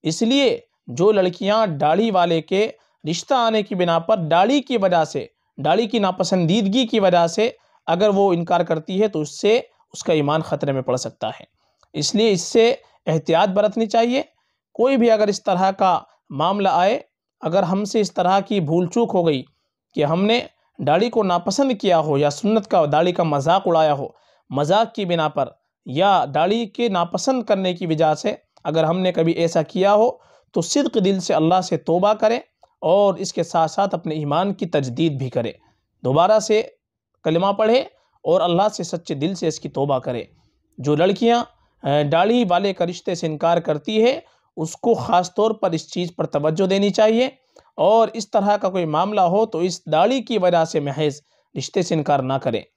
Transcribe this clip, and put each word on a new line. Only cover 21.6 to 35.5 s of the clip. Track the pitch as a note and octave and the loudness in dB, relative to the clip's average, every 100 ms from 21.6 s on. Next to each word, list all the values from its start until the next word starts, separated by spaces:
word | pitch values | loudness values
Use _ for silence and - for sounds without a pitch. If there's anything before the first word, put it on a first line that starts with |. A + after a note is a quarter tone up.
| C#4 | 0
किया | A#3 G3 E3+ | 0 2 2
हो | D#3 C#3 | 2 0
या | D3 | 0
सुन्नत | C#3+ G3+ A3 G3+ | 0 0 0 0
का, | F#3+ D3 | 0 2
दाढ़ी | D3 F3 | 2 0
का | F3+ | 0
मजाक | E3 C#3+ C#3 F#3+ F#3+ | -2 0 2 0 2
उड़ाया | E3 D#3 | 2 2
हो, | C#3 C3 _ _ _ _ | 0 -6 _ _ _ _
मजाक | C3 D3 G3 A3+ A3 | -4 0 2 0 -4
की | F#3 | -2
बिना | E3+ D3+ | -2 -2
पर | C#3+ C3+ _ _ _ - | -2 -6 _ _ _ -8
या | C3+ G3 F#3 C#3+ | 0 2 2 2
दाढ़ी | C#3 F3 A3+ A3 | 0 0 0 -4
के | - A#3 | -2 -2
नापसंद | F#3 E3+ F3+ - C4 | 0 -2 -2 -2 -2
करने | - G3 F#3 | -2 -2 -2
की | F3+ F3 | -4 -4
वजह | D#3 D#3+ D3 | 0 2 0
से | - - _ _ C#3 | -4 -6 _ _ -4
अगर | D#3+ D#3+ | 0 0
हमने | F3 F#3 | 0 0
कभी | E3+ E3 | 0 0
ऐसा | D#3+ E3 E3+ | 0 0 0
किया | D3+ F3+ G3 | -2 0 2
हो, | G#3 A#3+ - _ _ _ | 4 2 -2 _ _ _
तो | - | -4
सिद्क | E3 C#4+ C#4 A3+ | -2 -2 0 0
दिल | F#3 F#3+ | 0 0
से | F3 | 0
अल्लाह | D#3 D#3+ F#3 | 0 2 2
से | F3+ D#3+ | 0 -4
तौबा | - E3+ G3+ | -2 0 2
करें | G#3+ A3 A#3+ - _ _ _ | 2 0 0 -6 _ _ _
और | D#3+ G3 G3+ F#3 | 0 4 2 0
इसके | F#3+ - | -6 -6
साथ | E3 E3+ D#3+ | -2 0 0
साथ | - G3 | 0 -2
अपने | F3 E3+ D#3 | -2 -6 -6
ईमान | D3 D3+ G3 | -2 -2 -2
की | G3 E3+ | -4 -2
तजदीद | D#3 B2+ A#2+ D#3+ C#3 | -2 -2 -2 -2 -2
भी | C3 | -4
करें। | B2 A2+ | -4 -6